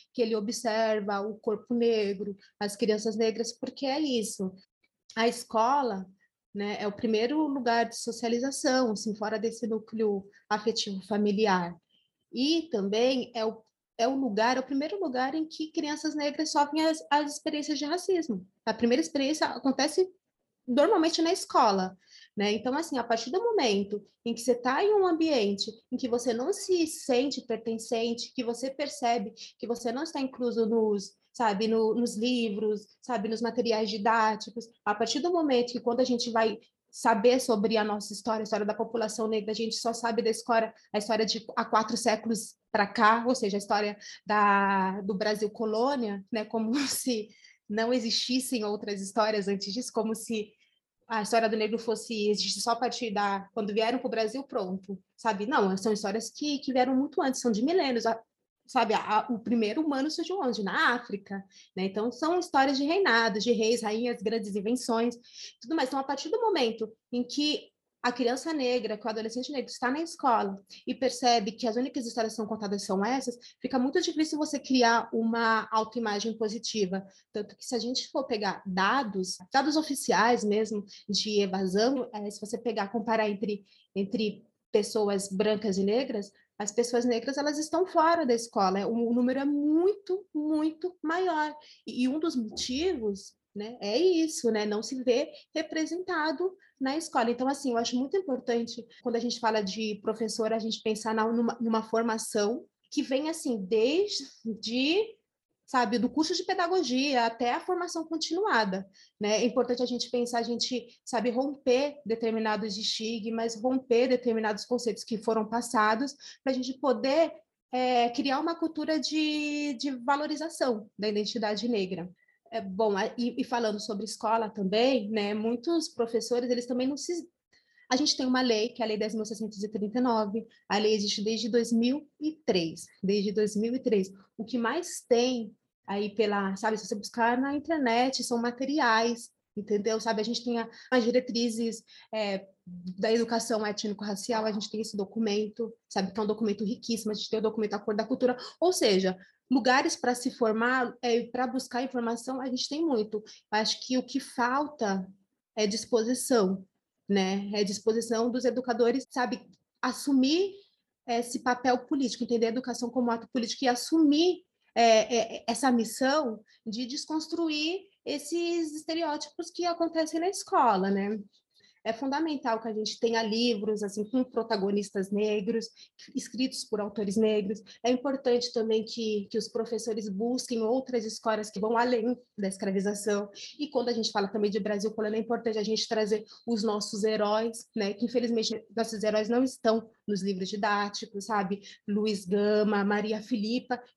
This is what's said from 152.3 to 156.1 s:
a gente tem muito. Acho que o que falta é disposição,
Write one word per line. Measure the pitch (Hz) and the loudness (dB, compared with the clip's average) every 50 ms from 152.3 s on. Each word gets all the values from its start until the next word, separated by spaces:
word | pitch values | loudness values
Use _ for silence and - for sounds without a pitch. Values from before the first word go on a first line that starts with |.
| 262 254 | -6 -6
a | 262 | -4
gente | 262 240 247 - - | -4 -4 -4 -4 -4
tem | 285 302 339 | -2 -2 0
muito. | 320 262 220 214 214 - 208 214 - - - _ _ | 2 2 0 0 -2 -4 -8 -8 -10 -16 -20 _ _
Acho | 214 214 220 214 - - - | -2 0 0 0 -2 -6 -4
que | - 254 254 | -2 0 0
o | 254 | 0
que | - - 269 | 0 -4 -6
falta | - - - - 240 247 254 277 302 285 - - 226 202 196 190 185 - - _ _ _ _ _ _ _ _ 220 | -6 -4 -4 -2 0 0 0 0 -2 -2 -4 -2 -2 0 0 -2 -4 -6 -12 _ _ _ _ _ _ _ _ 0
é | 220 202 | 0 0
disposição, | 226 208 - - 247 220 220 233 | 0 -2 -2 0 2 2 2 2